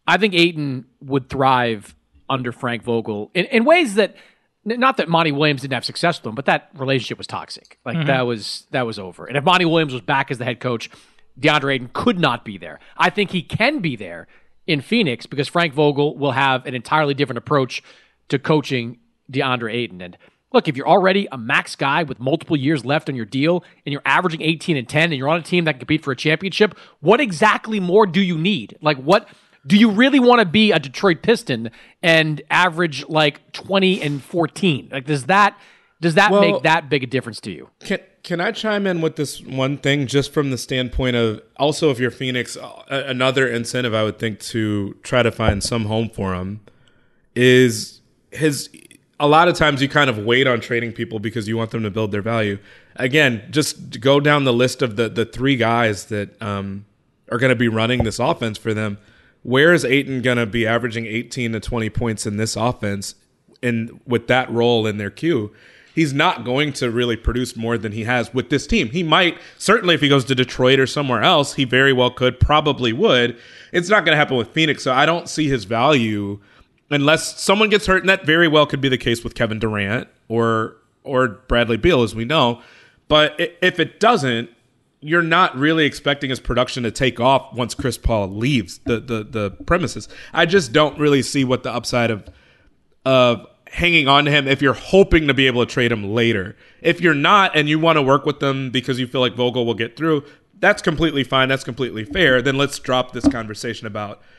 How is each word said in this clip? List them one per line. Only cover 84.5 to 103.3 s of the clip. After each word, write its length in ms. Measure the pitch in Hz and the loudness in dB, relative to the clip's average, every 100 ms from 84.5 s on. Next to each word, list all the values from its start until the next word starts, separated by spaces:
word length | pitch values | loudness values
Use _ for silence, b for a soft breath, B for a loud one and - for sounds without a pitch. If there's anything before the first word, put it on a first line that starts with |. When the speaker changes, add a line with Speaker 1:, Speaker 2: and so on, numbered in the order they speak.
| _ _ _ _ _ | _ _ _ _ _
Speaker 3:
you're 200 | 151 170 | -2 0
not 360 | 165 165 185 127 | 2 2 2 2
really 280 | 147 160 | 0 2
expecting 460 | 151 - 143 143 135 | 0 0 -4 -2 -4
his 100 | 123 | -6
production 440 | - 120 123 - | -2 0 -2 -2
to 60 | 117 | -6
take 300 | - 131 117 | -2 -2 2
off 320 | 123 135 - | 2 2 0
once 200 | 113 117 | -6 -6
Chris 240 | - 131 - | -4 -6 -4
Paul 300 | - 113 98 | -2 -2 -2
leaves 500 | 101 123 135 90 - | -4 -2 0 -2 -8
the, 160 | - 113 | -4 -4
the, 220 | 123 113 | -4 -8
the 260 | 104 110 101 - - | -6 -6 -6 -6 -2
premises. 420 | 175 147 - - B B | -2 -2 -8 -14 B B
I 140 | 156 170 | 0 2
just 260 | 196 127 | 2 2
don't 260 | 151 151 147 | 2 2 2
really 240 | 147 143 | 2 2
see 220 | - 143 | 2 -2
what 180 | 127 127 | 0 -2
the 100 | 131 | -2
upside 380 | 120 113 123 117 | -6 -4 -2 -2
of, 180 | 107 - b b b b _ _ _ | -4 -10 b b b b _ _ _
of 420 | 131 131 123 110 - _ - | 2 4 4 2 -6 _ -14
hanging 380 | - 175 165 135 | -2 2 2 4
on 160 | 139 | 4
to 60 | 147 | 4
him 180 | 147 135 | 2 2
if 140 | 135 | 2
you're 100 | 139 | 2
hoping 560 | 120 - 190 196 170 151 | 0 2 4 6 4 2
to 60 | |
be 120 | 127 135 | 2 2
able 180 | 120 | 2
to 60 | 117 | 0
trade 220 | - 117 | 0 0
him 220 | 113 101 | 0 -2
later. 420 | 113 117 107 90 - b b | 0 2 0 -4 -12 b b
If 220 | 165 165 | -2 2
you're 120 | 170 | 2
not 400 | 143 156 202 190 | 2 4 4 4
and 140 | 156 147 | 2 2
you 100 | 156 | 2
wanna 240 | 165 160 | 4 4
work 220 | 131 143 | 4 2
with 160 | 151 143 | 2 -2
them 300 | 143 135 131 | -2 -2 -4
because 280 | 120 127 123 | -4 -2 -4
you 80 | 123 | -4
feel 140 | 139 | -2
like 140 | 127 | -2
Vogel 320 | 104 123 123 117 | 0 -2 0 -2
will 80 | |
get 200 | 110 113 | -2 -6
through, 300 | - 160 151 B B _ _ | -4 -2 -2 B B _ _
that's 220 | 180 208 | 0 2
completely 420 | - 151 165 139 | -2 0 0 0
fine. 280 | 131 135 131 | 0 0 2
That's 140 | 135 | 0
completely 420 | - 120 123 101 107 | -4 -6 -6 -6 -6
fair. 340 | 277 156 127 | 0 2 4
Then 160 | 123 131 | 2 0
let's 220 | 139 - | -2 -4
drop 340 | - 127 127 | -2 -2 -2
this 160 | 123 | -2
conversation 580 | 117 | -2